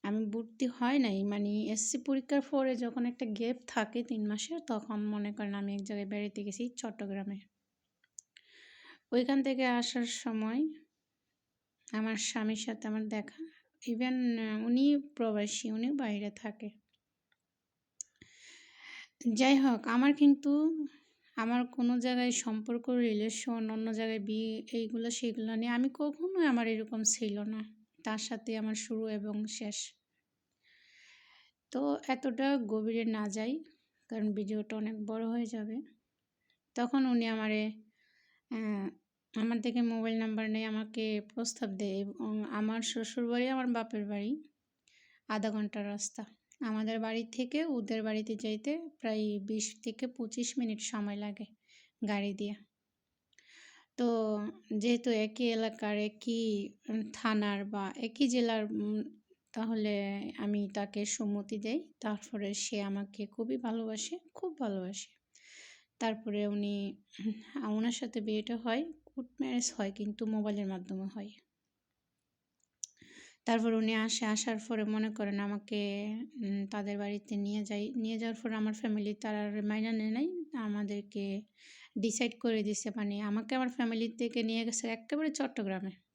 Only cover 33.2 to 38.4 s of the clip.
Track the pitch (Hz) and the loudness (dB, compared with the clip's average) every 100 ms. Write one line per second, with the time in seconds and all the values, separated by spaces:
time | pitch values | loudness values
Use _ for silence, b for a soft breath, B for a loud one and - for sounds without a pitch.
33.2 | 208 202 226 302 311 b b b _ 220 | -2 -2 -2 -4 -8 b b b _ -2
34.2 | 214 202 202 214 208 220 214 220 208 220 | -2 0 -2 -2 -2 -2 -4 -4 -4 -2
35.2 | 226 240 233 226 214 226 311 - _ _ | 0 0 -2 -4 -4 -6 -8 -18 _ _
36.2 | _ _ _ _ _ - 240 277 262 240 | _ _ _ _ _ 0 2 4 6 6
37.2 | 226 220 214 214 214 214 - b b b | 4 2 2 2 2 -2 -16 b b b
38.2 | b b | b b